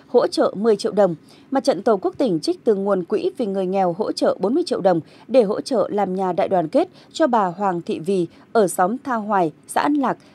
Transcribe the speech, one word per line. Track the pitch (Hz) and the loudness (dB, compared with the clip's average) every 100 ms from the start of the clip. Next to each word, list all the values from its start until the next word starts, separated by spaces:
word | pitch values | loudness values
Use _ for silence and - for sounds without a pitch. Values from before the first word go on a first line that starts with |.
| - | 0
hỗ | 240 359 | 2 2
trợ | - 240 185 | 0 -2 0
mười | 226 208 | 0 0
triệu | 220 | 0
đồng. | 208 196 165 - - - | 2 2 0 -12 -20 -4
Mặt | 269 | -2
trận | 277 302 | 0 0
Tổ | - 202 | 2 0
quốc | 370 - | 0 -2
tỉnh | 269 160 | 0 0
trích | - 349 | -2 -2
từ | - | 0
nguồn | 196 196 190 | 0 2 -2
quỹ | 170 208 370 - | 0 -2 -2 -4
vì | 214 | -4
người | 196 185 | -2 -2
nghèo | 196 180 170 | 0 0 0
hỗ | 214 | -4
trợ | - 240 - | 0 0 0
bốn | 190 | 0
mươi | 294 - | 0 -2
triệu | 240 | 0
đồng | 185 170 - - - | 2 2 -2 -18 0
để | 254 | 2
hỗ | 196 - | 2 0
trợ | - 254 - | -2 -2 0
làm | 208 190 185 | -2 -2 -2
nhà | 185 | -2
đại | 180 - | -2 0
đoàn | 185 160 | 0 0
kết | 269 370 - - | 0 -2 -6 -14
cho | - 311 | -2 0
bà | 233 185 | 2 0
Hoàng | 170 202 175 | -2 -2 -2
Thị | 165 202 | -4 -6
Vì | 165 196 165 - - | -2 -2 -2 -6 -2
ở | 233 185 | 2 2
xóm | - 180 247 | 2 0 0
Tha | 285 | -4
Hoài, | 233 208 202 165 - - | -6 -2 0 0 -4 -8
xã | - | -2
An | 294 | 0
Lạc | 294 247 175 - | 0 -2 -4 -10